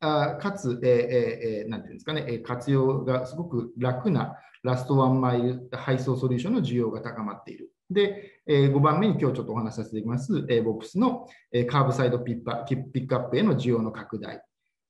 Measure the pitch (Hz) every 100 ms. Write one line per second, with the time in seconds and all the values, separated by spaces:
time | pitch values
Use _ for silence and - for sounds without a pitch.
0 | 156 151 143 - 202 196 127 117 127 120
1 | 123 123 113 113 117 107 107 107 95 -
2 | - 156 143 117 - 127 139 135 131 135
3 | 131 127 - 160 170 120 113 - 127 127
4 | 214 135 117 - - - 127 127 - 139
5 | 131 131 127 120 123 127 - 127 - 127
6 | 139 127 127 123 160 247 135 120 113 107
7 | 117 110 104 101 - - - _ _ 190
8 | 202 196 - _ - 143 139 139 151 156
9 | 214 160 139 127 113 110 110 117 107 110
10 | 110 120 131 170 135 117 113 110 - 180
11 | 254 247 - - _ 120 120 143 123 123
12 | 123 120 123 113 120 120 - 139 - 135
13 | 131 - - 139 214 131 120 117 110 -
14 | 104 107 95 - _ _ _ _